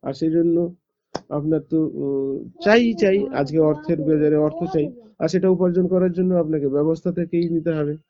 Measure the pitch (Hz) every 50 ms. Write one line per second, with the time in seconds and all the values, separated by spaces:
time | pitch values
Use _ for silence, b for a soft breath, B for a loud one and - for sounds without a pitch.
0 | - 135 139 - 160 160 160 170 165 170 165 170 175 170 180 _ _ _ _ _
1 | _ _ _ - - _ - 147 147 156 160 156 147 _ 165 160 156 156 - 143
2 | 143 139 139 139 135 139 135 - - 185 - - - 202 214 233 240 233 226 180
3 | 214 196 190 202 202 262 262 135 139 139 147 160 156 151 151 151 - - 170 170
4 | 139 151 160 151 147 151 156 151 151 151 - 330 175 - 190 160 143 - - -
5 | - - _ _ - 160 160 185 180 185 190 175 185 180 175 180 180 175 185 180
6 | 185 185 170 180 185 185 185 175 165 156 156 151 139 139 135 143 147 160 165 160
7 | _ 185 175 175 175 170 - 170 170 170 170 170 156 170 160 156 151 147 151 156
8 | _ _